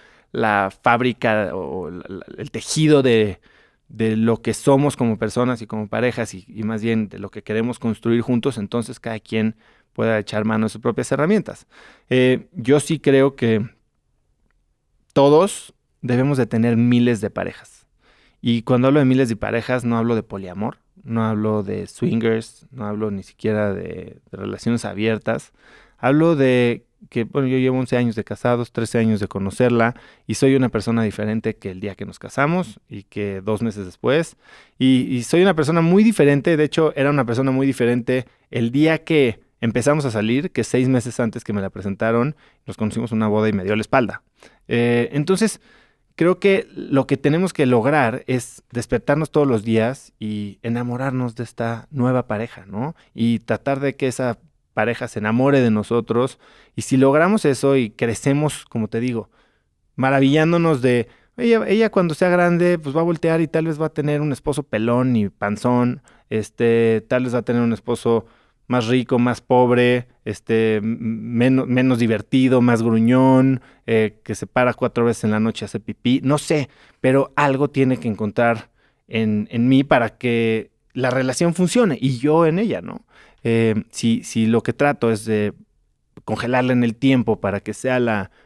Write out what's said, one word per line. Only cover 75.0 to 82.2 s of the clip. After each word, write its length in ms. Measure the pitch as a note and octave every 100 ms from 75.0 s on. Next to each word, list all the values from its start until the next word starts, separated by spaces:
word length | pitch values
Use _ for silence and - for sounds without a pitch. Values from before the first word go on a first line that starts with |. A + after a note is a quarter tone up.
veces 200 | A#2 A3
en 80 | -
la 80 | G#3+
noche 240 | A3+ -
a 20 | -
hacer 140 | G#2+
pipí, 400 | - - A#2+ C3
no 160 | C3 D3
sé, 300 | - D3+ C3 _ _ _
pero 320 | C3 C3+ C3 -
algo 320 | D3 C3+ C#3+
tiene 280 | C#3 C3 B2+
que 100 | A#2+
encontrar 640 | G2+ G#2+ G2 A#2 A2 - _ _ _ -
en, 400 | A2 A2 G#2 -
en 180 | A#2 B2
mí 140 | C3+
para 280 | C#3 C3 A2+ -
que 520 | B2 A#2 A2+ A2 G#2 _ _
la 180 | B2 B2+
relación 440 | C3 C3 B2 E3+
funcione 440 | E3+ F3+ A#3+ A3 B2+
y 180 | C3+
yo 280 | B2